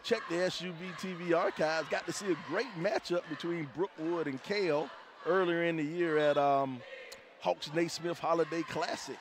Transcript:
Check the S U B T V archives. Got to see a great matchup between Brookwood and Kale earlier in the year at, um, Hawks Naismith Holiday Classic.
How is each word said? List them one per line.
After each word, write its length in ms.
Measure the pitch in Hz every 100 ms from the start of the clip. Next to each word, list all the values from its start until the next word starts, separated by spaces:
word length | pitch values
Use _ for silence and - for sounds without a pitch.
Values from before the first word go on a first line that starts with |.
Check 180 | - 226 -
the 140 | 170
S 180 | 180 -
U 100 | 175
B 120 | 165 185 165
T 140 | 190
V 200 | 180 175
archives. 540 | 165 190 - 156 160 147
Got 160 | 190 -
to 80 |
see 180 | - 202
a 60 | 160 120
great 200 | 175 254 185
matchup 420 | 185 370 - 175 -
between 380 | 151 170 170 147 127
Brookwood 520 | 190 - 160 175 151
and 160 | 135
Kale 440 | - 202 185 147 208 - - - -
earlier 380 | 185 180 170
in 140 | 170 165
the 60 |
year 340 | 147 170 170 151
at, 200 | 147 143
um, 420 | 143 139 135 127 - - - - - -
Hawks 340 | 180 170 160
Naismith 460 | 156 170 - 165 165
Holiday 420 | 156 170 156 165
Classic. 540 | 160 156 180 - - 127